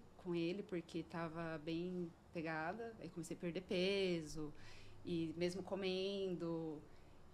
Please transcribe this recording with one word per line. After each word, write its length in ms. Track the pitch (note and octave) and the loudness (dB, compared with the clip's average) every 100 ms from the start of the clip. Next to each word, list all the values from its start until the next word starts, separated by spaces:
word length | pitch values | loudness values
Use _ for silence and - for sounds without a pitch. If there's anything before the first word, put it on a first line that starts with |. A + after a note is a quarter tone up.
| - - | -8 -8
com 180 | F#3 | 0
ele, 280 | E3+ E3 G3 | 2 4 2
porque 380 | F#3 F3 E3 E3+ | 0 -2 -2 -4
tava 560 | D#3+ C3+ D#3 D#3+ E3 D#3+ | -2 -2 -2 -2 -2 -2
bem 460 | D3+ E3 F3+ F3+ E3+ - - | 0 0 2 0 -2 -4 -8
pegada. 600 | F3 D#3+ D#3+ D#3+ G#3+ A#3 A3 | -2 0 2 0 -2 -4 -6
Aí 80 | E3 | -8
comecei 280 | - D#3+ D#3 | -6 -4 -2
a 40 | |
perder 220 | F3 E3 | 0 0
peso, 880 | F#3+ F3+ F3+ G3+ F#3+ E3+ D3+ D3+ D3+ - - - - - | 2 4 6 6 6 4 2 -2 -4 -4 -10 -10 -10 -8
e 300 | - E3+ E3 D#3 | 0 2 2 2
mesmo 260 | F3 F#3 | 2 2
comendo, 1160 | F#3 G3 F#3+ F#3 F#3+ G3+ F#3+ E3+ E3 E3 D#3+ D3+ - - - - - | 0 0 2 2 2 2 0 0 0 0 0 -4 -8 -14 -16 -16 -16